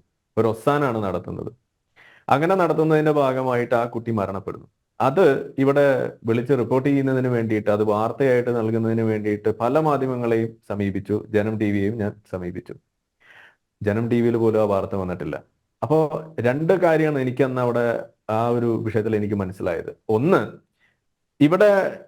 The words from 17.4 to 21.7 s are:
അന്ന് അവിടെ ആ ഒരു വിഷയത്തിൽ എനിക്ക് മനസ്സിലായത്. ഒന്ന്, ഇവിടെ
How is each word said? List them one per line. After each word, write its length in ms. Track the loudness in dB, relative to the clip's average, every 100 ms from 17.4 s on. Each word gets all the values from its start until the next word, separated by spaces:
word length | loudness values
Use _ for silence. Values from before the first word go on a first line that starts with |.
അന്ന് 160 | 0 0
അവിടെ 400 | 0 0 0 -2 -6 _ -4
ആ 180 | -2 0
ഒരു 280 | 0 0 -2
വിഷയത്തിൽ 320 | -2 -2 0 -2
എനിക്ക് 180 | -2
മനസ്സിലായത്. 600 | -2 -4 -4 -4 -4 -6 -12 -2
ഒന്ന്, 440 | 0 4 2 0 -10 _ _ _ _ _ _ _ _
ഇവിടെ 580 | 2 6 6